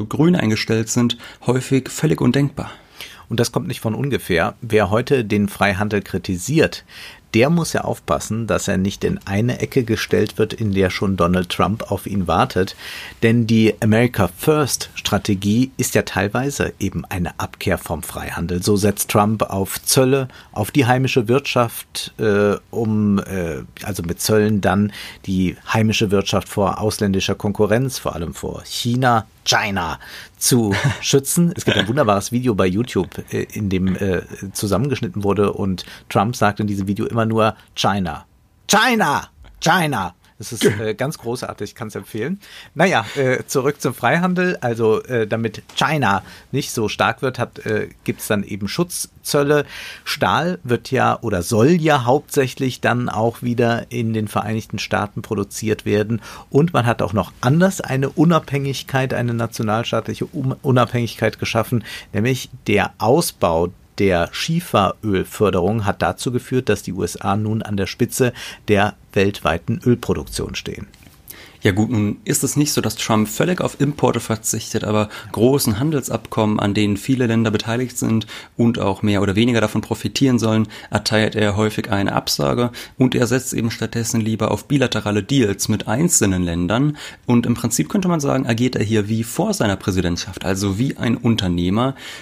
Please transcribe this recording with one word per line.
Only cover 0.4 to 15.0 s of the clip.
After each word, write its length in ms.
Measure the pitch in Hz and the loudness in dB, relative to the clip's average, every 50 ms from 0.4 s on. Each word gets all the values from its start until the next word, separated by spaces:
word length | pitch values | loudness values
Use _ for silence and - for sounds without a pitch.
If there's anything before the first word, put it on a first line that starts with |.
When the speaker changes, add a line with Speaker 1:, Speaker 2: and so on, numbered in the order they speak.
| - 110 107 - - - 113 110 110 - | 2 0 0 0 0 0 0 0 0 0
Speaker 1:
sind, 300 | - 123 120 117 - - - - - - - | 0 2 2 0 0 -4 -12 -20 -16 -8 -2
häufig 420 | - 123 127 123 - 139 131 - - | 0 0 0 0 0 0 0 0 -2
völlig 320 | - - - 156 156 - | -6 -2 0 0 2 2
undenkbar. 500 | 143 127 123 139 143 139 - - - - - - - _ - - - - - - - - | 2 2 4 4 2 0 -2 -6 -10 -10 -12 -20 -20 _ -20 -20 -18 -18 -18 -18 -10 -6
Speaker 2:
Und 120 | 117 117 | -2 0
das 100 | 120 - | 0 0
kommt 160 | - 135 123 | 0 -4 -4
nicht 140 | - 120 - | -4 -8 -4
von 160 | - 113 107 | -4 -4 -2
ungefähr. 580 | 117 131 143 117 92 - - 90 82 90 110 - - | -2 -2 -2 -2 -4 -2 0 0 0 0 0 -4 -8
Wer 300 | - 113 110 107 104 90 | -4 0 2 2 2 4
heute 340 | 104 117 120 - 143 127 110 | 2 0 2 2 0 0 2
den 240 | 101 107 104 104 95 | 2 2 2 2 0
Freihandel 540 | - - 98 101 95 92 104 104 107 101 | 0 0 2 2 2 0 -2 0 -2 -2
kritisiert, 800 | - - - 92 - - 92 87 - - 156 156 117 85 - - - - - - - - - - _ - | -2 -2 -6 -6 -4 -4 -6 -4 -4 0 2 2 2 2 0 -6 -16 -18 -20 -20 -20 -20 -20 -20 _ 0
der 160 | - 110 127 147 | 2 4 4 4
muss 240 | 170 170 160 - | 4 2 0 -2
ja 80 | - - | -4 -4
aufpassen, 640 | - - 117 - - - 76 - - - 107 113 113 | -4 -4 -6 -6 -2 -2 -2 -2 -2 -4 -6 -4 -2
dass 220 | 101 87 - - 98 | -2 -2 -2 0 0
er 80 | 95 | 0
nicht 280 | 92 92 101 - - - | 0 0 0 -2 -2 -4
in 140 | 87 98 - - | -2 -4 -4 -6
eine 360 | - 98 101 117 123 - - | -4 -2 0 0 0 0 -2
Ecke 240 | 123 - - 135 120 | -4 -2 0 0 0
gestellt 520 | 113 110 - - - - 98 101 - - | 0 -2 -2 0 0 2 0 0 0 0
wird, 160 | - 113 - | -2 -2 -2
in 220 | - - 113 104 95 | -2 -4 -2 0 2
der 160 | 95 95 92 | 2 2 2
schon 260 | - - 107 98 95 | 0 -2 -2 -2 2
Donald 320 | 87 85 85 90 92 92 - | 2 2 2 2 2 0 -2
Trump 420 | - - 92 85 107 110 - - | 0 0 0 0 0 -4 -4 -6
auf 160 | 101 92 - | -6 -6 -4
ihn 200 | - 98 101 90 | -4 -4 -2 0
wartet. 500 | 82 82 98 123 127 - 98 92 - - - - - - - - - - - | 2 2 2 2 2 0 -2 -2 -2 -4 -14 -16 -16 -14 -14 -14 -14 -6 0
Denn 240 | 120 113 117 120 113 | 2 4 4 4 4
die 260 | 110 113 110 110 107 - - | 4 4 6 6 4 2 2
America 480 | 120 107 110 113 123 120 - - 95 85 - | 2 4 4 4 4 2 2 0 0 0 -2
First 540 | - - 156 156 151 143 123 - - - - - | -2 0 2 2 2 2 0 -2 -6 -8 -10 -12
Strategie 760 | - | -8